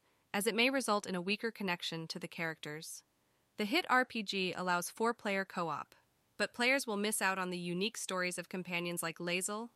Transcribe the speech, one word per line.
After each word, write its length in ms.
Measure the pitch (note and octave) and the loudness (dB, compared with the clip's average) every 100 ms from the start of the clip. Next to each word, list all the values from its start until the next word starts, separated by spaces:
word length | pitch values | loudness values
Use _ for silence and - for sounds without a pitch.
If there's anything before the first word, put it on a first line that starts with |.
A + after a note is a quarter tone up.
| _ _ _ | _ _ _
as 140 | G3+ G#3 | 0 2
it 60 | |
may 160 | G#3 B3 | 6 6
result 360 | C4+ A#3 G#3 - | 6 4 2 2
in 100 | F#3 | -2
a 60 | |
weaker 280 | F3+ G#3 A3+ | 0 0 0
connection 580 | - G3 F3 - E3 E3 | -2 -2 0 -2 -4 -6
to 120 | F3+ | -8
the 80 | E3+ | -8
characters. 760 | - E3 D#3 D3+ D3+ - - - _ _ _ _ - | -4 -4 -4 -8 -10 -10 -14 -16 _ _ _ _ -6
The 60 | |
hit 220 | G#3 C#4+ - | 0 0 4
R 140 | B3+ | 4
P 180 | B3+ A#3 | 4 -2
G 300 | G3 G3 F#3 | -2 0 0
allows 380 | F3+ F3+ F3 F3+ | 0 0 0 0
four-player 560 | - A3+ A#3 G#3+ G3 F#3+ | 0 0 0 -2 -2 -2
co-op, 500 | - E3+ C#3+ - - _ _ _ - | -2 -2 -4 -8 -16 _ _ _ -4
but 160 | G#3 | -2
players 320 | - A#3+ C#4 B3 | 2 2 4 2
will 120 | G3+ | 0
miss 240 | G#3 G#3+ | 0 2
out 180 | F#3+ F#3+ | 2 0
on 120 | F3+ | -2
the 60 | F3+ | -4
unique 380 | F3 F3 G#3+ - | -2 0 0 -2
stories 420 | - F#3 F3+ F3+ | -4 -2 -2 -2
of 120 | F3 | -6
companions 520 | F#3 F3 F3 F3 F3 | -6 -4 -2 -2 -2
like 180 | E3 D#3 | -4 -4
Lae'zel, 500 | F3 F3+ F#3 G#3 A#3 | -2 0 0 -4 -8